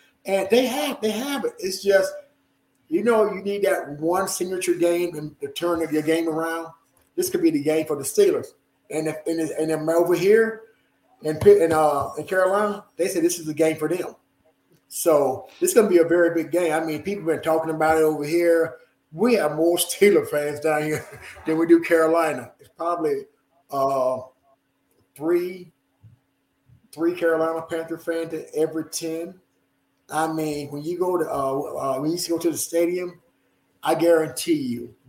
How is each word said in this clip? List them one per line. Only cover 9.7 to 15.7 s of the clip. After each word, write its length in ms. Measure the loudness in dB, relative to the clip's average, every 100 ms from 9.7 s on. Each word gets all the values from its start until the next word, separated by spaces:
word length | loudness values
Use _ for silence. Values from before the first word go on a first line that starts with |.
then 180 | -2 2
over 260 | 2 4
here 480 | 2 4 4 4 -4 -18 _ _ _ _ _
in 140 | -6 4
Pitt-, 240 | 8 8
in, 100 | 6
uh, 380 | 4 4 2 -4 -8
in 80 | -4
Carolina, 580 | 0 2 2 0 -4 -12 -4
they 120 | -2
said 140 | 0
this 140 | -2 -2
is 80 | -6
the 80 |
game 220 | 0 0 0
for 120 | -4
them. 260 | -4 -6 -12 _ _ _ _ _ _ _
So 600 | -2 2 4 2 -4 -10 -4
this 120 | 2